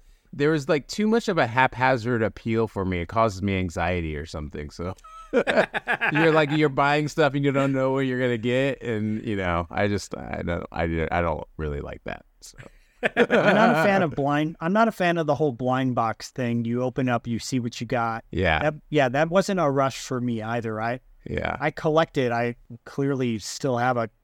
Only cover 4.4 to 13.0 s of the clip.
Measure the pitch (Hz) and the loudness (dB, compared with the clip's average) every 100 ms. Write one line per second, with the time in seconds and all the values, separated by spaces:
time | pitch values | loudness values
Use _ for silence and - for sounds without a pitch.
4.4 | 73 - 73 - 85 - - - - 240 | -10 -10 -12 -10 -10 -10 -16 -20 -4 2
5.4 | - - - - - 240 220 156 165 156 | 4 4 4 0 -2 0 2 4 6 6
6.4 | 147 151 151 139 143 147 151 - 147 143 | 4 4 4 4 2 2 0 2 2 4
7.4 | 139 135 139 135 131 135 135 127 127 120 | 2 2 2 2 0 0 0 0 0 0
8.4 | 120 127 139 127 117 110 107 107 - 101 | 0 2 0 -2 -4 -2 -2 -2 -2 -2
9.4 | 90 85 85 - 104 101 - - 62 82 | 0 0 -2 0 0 0 -4 -10 -8 -6
10.4 | 87 85 - - 85 82 78 85 85 76 | -4 -4 -6 -4 -2 0 0 0 0 -2
11.4 | - - 76 71 69 - - 50 _ _ | -8 -8 -6 -6 -10 -12 -12 -12 _ _
12.4 | - - - - _ _ | -20 -20 -20 -20 _ _